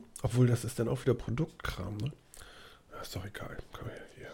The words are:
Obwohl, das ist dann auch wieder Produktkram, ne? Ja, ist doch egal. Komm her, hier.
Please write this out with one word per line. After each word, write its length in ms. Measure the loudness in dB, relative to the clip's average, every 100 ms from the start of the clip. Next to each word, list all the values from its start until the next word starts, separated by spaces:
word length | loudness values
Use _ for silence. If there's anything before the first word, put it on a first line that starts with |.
| -2 -4
Obwohl, 240 | 2 6 8
das 160 | 6 2
ist 120 | 0
dann 100 | 2
auch 120 | 2
wieder 120 | 4
Produktkram, 840 | 2 2 0 0 -2 -4 -2 -2 -2
ne? 140 | -2 -4 -16 -18 -18 -18 -20 -20 -16
Ja, 80 | -12
ist 140 | -8 -6
doch 100 | -6
egal. 320 | -8 -8 -8 -10
Komm 140 | -8 -10
her, 100 | -10 -14 -16
hier. 100 | -16